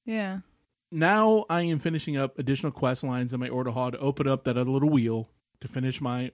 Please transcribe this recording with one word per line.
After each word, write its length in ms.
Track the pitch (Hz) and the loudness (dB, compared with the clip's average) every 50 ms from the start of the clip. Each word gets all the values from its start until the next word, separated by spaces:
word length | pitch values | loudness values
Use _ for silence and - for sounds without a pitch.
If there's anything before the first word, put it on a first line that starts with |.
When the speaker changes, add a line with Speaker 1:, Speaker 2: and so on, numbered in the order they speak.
| - | -8
Speaker 1:
Yeah. 360 | 226 220 220 202 190 190 190 - _ _ _ _ _ _ _ _ - | -6 -4 -4 -4 -4 -6 -8 -10 _ _ _ _ _ _ _ _ -8
Speaker 2:
Now 540 | 170 156 160 180 208 214 220 220 220 214 - - | -2 2 4 4 6 6 6 6 4 4 2 0
I 140 | 165 175 | 0 0
am 160 | 175 170 160 143 | 0 0 0 0
finishing 380 | - 165 160 151 - 156 147 | 0 -2 -2 -2 -4 -2 -2
up 220 | 139 135 127 - - | -2 -2 -2 -2 -4
additional 340 | 123 131 139 - - 147 | 0 0 0 0 0 -4
quest 300 | - - 139 127 127 - | -4 0 0 0 0 0
lines 300 | 147 131 123 123 123 117 | -4 -4 -2 -2 -2 -2
in 80 | 127 123 | -4 -4
my 80 | 127 123 | -4 -4
order 220 | 123 127 127 123 | -4 -2 -2 -2
hall 200 | 110 127 127 123 | -2 -2 -2 -2
to 80 | 123 - | -2 -2
open 300 | 139 139 135 - 139 139 | -2 -2 0 0 2 2
up 160 | 135 135 - | 0 0 0
that 120 | 127 117 | 0 0
other 140 | 123 123 131 | 0 0 2
little 200 | 135 135 147 156 | 2 2 4 4
wheel 400 | 151 127 117 113 113 113 113 - _ _ _ _ _ _ | 4 4 4 2 0 -2 -4 -8 _ _ _ _ _ _
to 80 | - 117 | -12 -8
finish 320 | - 127 127 131 123 - | -6 -4 -2 -2 -2 -2
my 300 | 143 123 123 123 127 123 | -4 -4 -2 -4 -4 -6